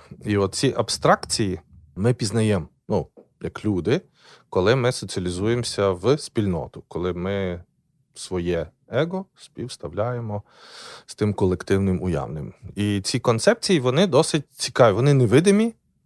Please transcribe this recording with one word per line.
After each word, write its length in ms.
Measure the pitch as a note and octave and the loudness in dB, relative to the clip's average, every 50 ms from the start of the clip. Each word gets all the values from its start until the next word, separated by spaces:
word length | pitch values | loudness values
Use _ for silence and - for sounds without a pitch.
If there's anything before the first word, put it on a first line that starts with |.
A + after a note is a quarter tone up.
| - - - - - | -20 -20 -20 -10 -6
і 120 | A2 G2+ | -2 0
оці 360 | G2+ G2 F#2 - - C#3 B2+ - | 0 0 0 -2 -2 -2 0 0
абстракції 840 | A#2+ A2 - - - - D3+ G3+ - - - - - G#2+ F#2 E2+ - - _ - - - _ _ | -2 -4 -4 -4 0 2 2 2 0 -2 -4 -4 -2 -2 -2 -4 -6 -10 _ -20 -20 -20 _ _
ми 180 | F#2 G#2 A#2+ A#2+ | -2 0 0 0
пізнаємо, 540 | - A#2 F#2+ G#2+ A2+ A2 G#2+ G#2 F2 D2+ - _ _ _ - | 0 -2 -2 0 0 2 2 2 0 -2 -6 _ _ _ -4
ну, 180 | G#2+ F2 D2 - _ - - _ _ _ | -4 -4 -4 -6 _ -20 -20 _ _ _
як 240 | - F2+ - - - | -12 -10 -10 -6 -4
люди, 360 | G#2+ G2 F2+ D#2 A2 C#3 F#3+ - _ _ _ _ - - - _ _ | -2 -2 0 0 0 0 0 -2 _ _ _ _ -20 -20 -20 _ _
коли 260 | - F#2+ F2+ G#2+ C3 | -2 2 4 4 4
ми 160 | C3+ A#2+ B2 | 4 2 0
соціалізуємося 1000 | B2+ - G2+ F2+ - G2 F2+ F2+ F2 F2+ G2+ A2+ A#2+ B2 A#2 - - G#2 G2+ G2 | -2 -4 -8 -8 -6 -6 -4 -4 -4 -2 -2 -2 0 -2 -4 -4 -2 0 0 0
в 260 | F#2 F2 F#2 A#2+ D3 | 0 0 0 0 0
спільноту, 640 | D3+ - - - A2+ G#2 F#2+ F2 D#2+ - - - - - | 0 -4 -4 -4 -2 -2 0 -2 -4 -6 -10 -14 -18 -14
коли 260 | - - E2 F2+ F#2 E2+ | -10 -6 -4 -4 -4 -4
ми 500 | F2 F2 G2 G2+ G2 F#2+ F2+ F2 E2+ - _ _ _ _ _ _ _ _ _ _ | -4 -4 -4 -4 -4 -4 -6 -6 -10 -12 _ _ _ _ _ _ _ _ _ _
своє 540 | - - - F#2 F2+ E2+ F2+ E2+ E2 D#2 - _ _ _ - | -18 -10 -6 -6 -4 -2 -2 -2 -2 -4 -6 _ _ _ -6
его 360 | A2 B2+ D#3+ E3+ F#3+ F#3+ G3 - _ | -4 -4 -2 -2 -6 -8 -10 -12 _
співставляємо 1080 | _ - - _ - A#2 B2 - - - D2 E2+ G2 A2 B2 B2 A#2+ A#2 G#2+ G#2 G#2 - _ _ - - - - - - - - - - | _ -20 -18 _ -12 -12 -12 -12 -12 -14 -8 -6 -6 -4 -4 -6 -6 -8 -8 -8 -10 -10 _ _ -20 -20 -20 -20 -20 -20 -20 -20 -20 -20
з 100 | - - | -16 -6
тим 180 | - G#2+ G#2 G2 | -2 -2 -2 0
колективним 720 | - G2+ F#2 F2+ - - - G2 G2 G2 F#2+ F#2 - F2+ | 0 0 0 0 -2 -2 -2 0 0 2 0 0 0 -2
уявним. 500 | F2+ E2 C#2+ C2+ - D#2 D2+ C#2+ - - _ - F2+ - | -2 -4 -4 -4 -6 -8 -10 -10 -12 -14 _ -18 -12 -6
І 260 | G2+ G#2 G#2 G2+ G2 | -4 -2 -2 -2 -2
ці 180 | - - - A#2+ | -2 -4 -6 -2
концепції, 600 | - B2 A2+ A2+ - G3+ - - - - F#3 C#3+ | 0 0 0 2 2 2 2 2 2 0 0 2
вони 280 | B2 B2+ B2+ D#3+ G#3 | 2 2 2 2 2
досить 360 | F#3 - - D#3+ - - D3 - _ _ | 4 4 4 4 2 0 -4 -4 _ _
цікаві, 400 | - - - - - B2+ A2 F#2 | -10 -8 0 4 6 6 8 6
вони 180 | A2+ C3 D3 C#3+ | 6 4 4 6
невидимі, 600 | C3+ B2 G2 A#2 D3+ F3+ G3+ G3 G#3+ A3+ A#3 - _ _ _ _ _ _ | 6 6 6 6 6 6 6 6 4 2 0 -2 _ _ _ _ _ _